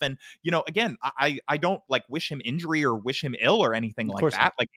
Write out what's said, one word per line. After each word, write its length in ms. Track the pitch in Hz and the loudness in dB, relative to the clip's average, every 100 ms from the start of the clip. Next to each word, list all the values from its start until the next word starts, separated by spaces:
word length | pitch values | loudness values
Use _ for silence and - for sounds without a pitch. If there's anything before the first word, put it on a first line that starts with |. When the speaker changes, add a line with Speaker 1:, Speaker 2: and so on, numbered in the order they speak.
Speaker 1:
And, 160 | 139 135 - - | -4 -6 -14 -8
you 80 | 165 | -2
know, 120 | 165 156 | 0 0
again, 280 | 143 185 117 | -2 -2 -4
I, 80 | 131 131 | -6 0
I, 220 | 147 139 - | 0 0 -2
I 80 | 147 | 0
don't, 240 | 175 190 - | 0 -2 0
like, 160 | 127 - | -2 0
wish 220 | 147 - | -6 -6
him 100 | 143 | -6
injury 400 | 120 160 165 156 | -4 -4 -2 0
or 100 | 139 110 | 2 2
wish 260 | 113 - | -2 -4
him 100 | 139 123 | -4 0
ill 220 | 120 214 | 4 4
or 100 | 135 | 4
anything 340 | 113 113 120 110 | 0 -2 -4 -6
Speaker 2:
Of 60 | |
Speaker 1:
like 60 | 98 | 0
Speaker 2:
course 140 | 143 | 0
Speaker 1:
that. 80 | 101 | 4
Speaker 2:
not. 120 | 160 - | 2 2
Speaker 1:
Like, 120 | - | -4